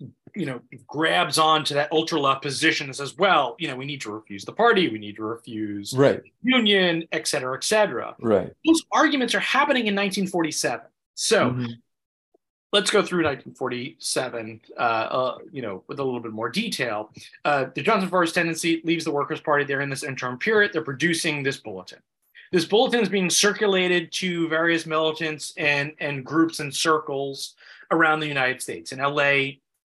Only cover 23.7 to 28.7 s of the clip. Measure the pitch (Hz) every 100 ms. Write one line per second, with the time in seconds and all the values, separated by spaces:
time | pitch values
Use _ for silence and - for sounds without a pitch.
23.7 | 185 180 175 165 - 185 170 160 160 165
24.7 | 165 160 160 160 156 160 151 - - 151
25.7 | 143 147 - 151 139 127 156 160 - 147
26.7 | 139 165 156 143 139 139 135 - - -
27.7 | - - 165 160 156 151 143 127 127 -